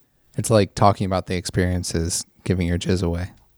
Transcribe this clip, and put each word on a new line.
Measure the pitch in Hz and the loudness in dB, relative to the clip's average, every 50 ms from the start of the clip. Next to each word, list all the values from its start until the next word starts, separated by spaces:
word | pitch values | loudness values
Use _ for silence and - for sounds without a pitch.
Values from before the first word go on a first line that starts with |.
| _ _ _ _ _ _ _ | _ _ _ _ _ _ _
It's | - 104 - | -6 -2 2
like | 117 107 98 - - | 2 4 2 2 2
talking | - 110 101 95 - 104 | 4 4 4 4 2 0
about | 92 95 90 - | -2 -2 -2 -2
the | - 92 | -4 -4
experiences, | 87 - - - 101 90 90 90 90 87 - - 85 82 85 - - - - _ _ - | -6 -6 -4 -2 0 0 0 0 -2 -2 -4 -2 -2 -2 -2 -4 -6 -8 -10 _ _ -4
giving | - 92 92 87 | -2 0 0 0
your | 85 87 87 | 0 0 0
jizz | - - 95 87 90 | 0 0 0 0 0
away. | 85 85 87 92 - - _ _ _ _ | -2 -2 -4 -6 -8 -10 _ _ _ _